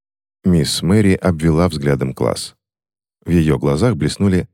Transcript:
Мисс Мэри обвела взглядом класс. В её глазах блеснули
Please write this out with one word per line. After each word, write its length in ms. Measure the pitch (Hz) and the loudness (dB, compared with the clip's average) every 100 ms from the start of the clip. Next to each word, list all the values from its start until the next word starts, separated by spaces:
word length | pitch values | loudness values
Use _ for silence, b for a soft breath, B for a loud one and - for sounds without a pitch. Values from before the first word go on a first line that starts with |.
| _ _ _ _ | _ _ _ _
Мисс 400 | 98 87 71 - | 0 2 0 -2
Мэри 320 | 82 107 98 92 | 0 2 2 2
обвела 520 | 92 80 82 78 87 | 0 0 0 2 0
взглядом 440 | 76 71 69 67 | -2 -2 -2 -2
класс. 420 | 64 60 - - _ _ _ _ _ _ _ - | -4 -4 -4 -10 _ _ _ _ _ _ _ -2
В 60 | |
её 260 | 87 78 67 | 0 2 0
глазах 380 | 71 73 120 85 | 0 0 0 0
блеснули 520 | 73 - 98 90 76 | -4 0 0 0 -4